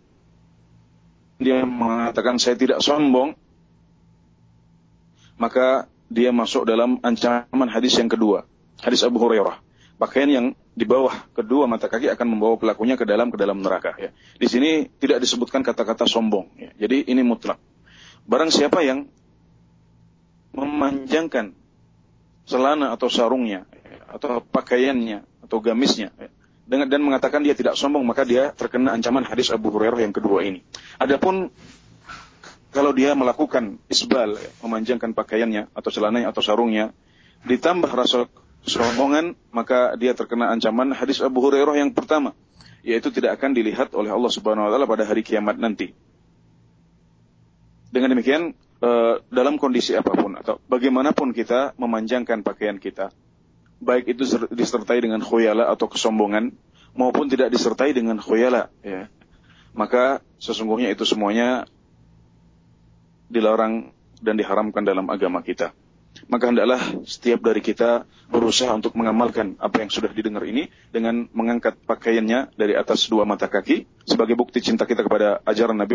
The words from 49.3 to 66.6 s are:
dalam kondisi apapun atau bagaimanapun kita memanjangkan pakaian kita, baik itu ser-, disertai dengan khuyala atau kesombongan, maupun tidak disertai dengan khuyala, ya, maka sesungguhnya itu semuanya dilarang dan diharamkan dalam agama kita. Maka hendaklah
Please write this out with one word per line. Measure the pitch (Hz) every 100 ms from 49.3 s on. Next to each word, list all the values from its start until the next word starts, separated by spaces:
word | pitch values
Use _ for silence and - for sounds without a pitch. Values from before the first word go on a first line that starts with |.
dalam | 123 131 147
kondisi | 139 120 - 104
apapun | - 113 110 92
atau | - - -
bagaimanapun | 127 131 127 139 156 139
kita | 117 110 123 139 -
memanjangkan | 120 113 110 123 117 113
pakaian | 101 98 107 101
kita, | 98 95 95 - _ _ _ _ _ _
baik | 123 127 127
itu | 120 131
ser-, | 117 113
disertai | 120 110 117 104 120 117
dengan | 110
khuyala | 101 117 113 107 117
atau | 104 113
kesombongan, | - 113 110 104 107 120 - _ _ - -
maupun | 127 135 143
tidak | 127 123
disertai | 120 117 110 135
dengan | 131 113 110
khuyala, | - 110 123 120 - _
ya, | 104 95 107 _ _ _ _ - _ -
maka | 107 123 127 135 - _
sesungguhnya | - 113 110 110 123
itu | 98 -
semuanya | 107 101 110 120 127 - _ _ _ _ _ _ _ _ _ _ _ _ _ _ _ _
dilarang | 117 107 110 110 113 65 _ _ -
dan | 110 107
diharamkan | 98 98 107 104
dalam | 101 95 92
agama | 101 92 90 85
kita. | 90 - - _ _ _ - -
Maka | 120 120
hendaklah | 120